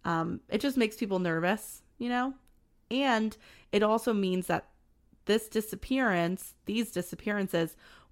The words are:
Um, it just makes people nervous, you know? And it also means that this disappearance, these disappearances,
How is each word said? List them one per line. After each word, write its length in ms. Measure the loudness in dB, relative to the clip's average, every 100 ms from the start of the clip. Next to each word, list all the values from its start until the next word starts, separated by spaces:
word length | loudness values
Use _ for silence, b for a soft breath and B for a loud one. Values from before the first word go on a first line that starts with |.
Um, 360 | -2 -2 -2 -6 -4
it 120 | -2
just 160 | 0 2
makes 200 | 0 0
people 220 | -2 0
nervous, 640 | 0 2 2 0 -4 -18 _ -10
you 100 | -4
know? 260 | -2 -2 -6 _ _ _ _ -6
And 460 | 0 2 2 0 -4 B B B
it 100 | 2
also 300 | 4 4 2
means 340 | 2 2 0 0
that 220 | -2 -4 _ _ _ _ _
this 240 | 0 0 2
disappearance, 1080 | -4 -4 -8 -2 0 2 2 2 -2 -8 -14 -6
these 260 | -2 -2
disappearances, 840 | -4 -6 -6 -4 -2 0 0 0 -4 B B B